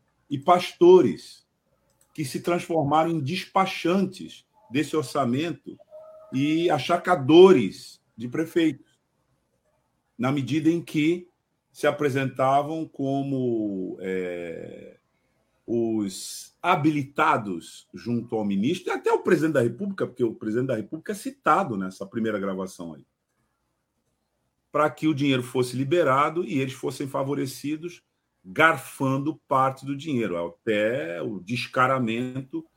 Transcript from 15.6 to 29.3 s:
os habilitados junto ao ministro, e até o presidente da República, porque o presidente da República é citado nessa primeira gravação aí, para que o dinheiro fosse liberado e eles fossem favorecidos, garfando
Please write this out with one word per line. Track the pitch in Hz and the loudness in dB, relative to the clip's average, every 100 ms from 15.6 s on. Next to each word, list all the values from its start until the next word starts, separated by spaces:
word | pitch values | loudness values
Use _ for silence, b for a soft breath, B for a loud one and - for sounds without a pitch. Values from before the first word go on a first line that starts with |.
| - | -6
os | 117 113 110 101 - - - - _ | -2 0 -2 -2 -6 -14 -14 -18 _
habilitados | 175 180 151 147 131 - 156 139 104 85 - - _ | 0 2 2 0 -4 0 2 2 -2 -8 -12 -20 _
junto | 95 107 120 - 113 | -14 -6 -6 -4 -4
ao | 104 | -2
ministro, | 98 120 185 - | -2 -2 -2 -4
e | 415 | -4
até | 440 | 0
o | 440 | 0
presidente | 254 165 160 | 2 2 2
da | 139 | 2
República, | 117 120 202 190 127 | 0 -2 -8 -6 -8
porque | - | -2
o | 117 | -4
presidente | - 110 113 131 | -4 -6 -4 -2
da | 113 | -4
República | 101 160 - | -6 -12 -10
é | 202 | -10
citado | 269 277 156 165 170 98 | -10 -6 0 0 0 -4
nessa | 95 - 107 | -8 -10 -10
primeira | 117 110 104 | -6 -4 -4
gravação | 98 95 92 - 85 | -4 -6 -8 -10 -14
aí, | 73 65 _ _ _ _ _ _ _ _ _ _ _ _ _ _ _ _ | -16 -20 _ _ _ _ _ _ _ _ _ _ _ _ _ _ _ _
para | 147 151 | 0 0
que | - 156 | 0 -2
o | |
dinheiro | 139 143 131 | 0 2 0
fosse | 123 131 123 123 | 0 -2 -2 -2
liberado | 139 175 147 135 151 160 | 0 2 4 4 2 0
e | 214 143 | -4 -2
eles | 135 | -4
fossem | 127 143 135 139 | -6 -8 -6 -8
favorecidos, | 139 135 143 135 - 143 156 170 - _ _ _ _ | -6 -4 -4 -6 -8 -8 -8 -10 -16 _ _ _ _
garfando | 92 117 160 147 - - 135 135 139 | -12 2 4 4 -6 -4 -2 0 -4